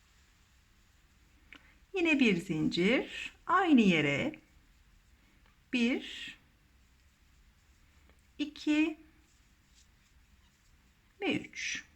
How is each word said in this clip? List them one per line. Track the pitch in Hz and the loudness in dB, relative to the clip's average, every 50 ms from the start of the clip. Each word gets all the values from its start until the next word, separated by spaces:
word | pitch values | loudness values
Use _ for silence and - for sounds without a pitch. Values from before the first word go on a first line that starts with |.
| _ _ _ _ _ _ _ _ _ _ _ _ _ _ _ _ _ _ _ _ _ _ _ _ _ _ _ _ _ _ - - - - _ _ _ _ - | _ _ _ _ _ _ _ _ _ _ _ _ _ _ _ _ _ _ _ _ _ _ _ _ _ _ _ _ _ _ -20 -20 -20 -20 _ _ _ _ -4
Yine | 381 339 330 311 262 | -2 0 2 2 4
bir | 254 220 185 | 4 4 2
zincir, | 170 - - 160 156 156 160 - 170 180 208 254 330 - - - - - - - _ _ | 2 -2 -4 -4 -2 -2 -2 0 0 0 2 2 0 -2 -6 -12 -14 -14 -14 -16 _ _
aynı | - 339 381 381 339 294 233 | 0 2 2 4 6 6 6
yere | 214 190 170 156 147 143 143 - 233 302 - - - _ _ - _ _ _ _ _ _ _ - _ _ _ _ _ _ _ _ _ _ _ _ _ _ - | 6 6 4 4 2 0 0 -2 -4 -4 -6 -10 -18 _ _ -20 _ _ _ _ _ _ _ -20 _ _ _ _ _ _ _ _ _ _ _ _ _ _ -2
bir, | 247 233 240 285 - - - - - - - - - _ _ _ _ _ _ _ _ _ _ _ _ _ _ _ _ _ _ _ _ _ _ _ _ _ _ _ _ _ _ _ _ _ - _ _ _ _ _ | 0 0 0 0 -2 -6 -12 -16 -16 -16 -16 -18 -20 _ _ _ _ _ _ _ _ _ _ _ _ _ _ _ _ _ _ _ _ _ _ _ _ _ _ _ _ _ _ _ _ _ -20 _ _ _ _ _
iki | - 285 294 - - - 302 302 302 311 330 311 - - - _ _ _ _ _ _ _ _ _ _ _ _ _ - _ _ _ _ _ _ _ _ _ _ - _ _ _ _ _ _ _ _ _ _ _ _ _ _ _ _ - | -10 -10 -10 -10 -6 -2 0 2 2 2 0 -2 -8 -16 -20 _ _ _ _ _ _ _ _ _ _ _ _ _ -20 _ _ _ _ _ _ _ _ _ _ -20 _ _ _ _ _ _ _ _ _ _ _ _ _ _ _ _ -6
ve | 403 320 - - | -4 -4 -4 -4
üç. | - - - - - - - - - _ _ | -6 -10 -12 -10 -10 -8 -10 -10 -12 _ _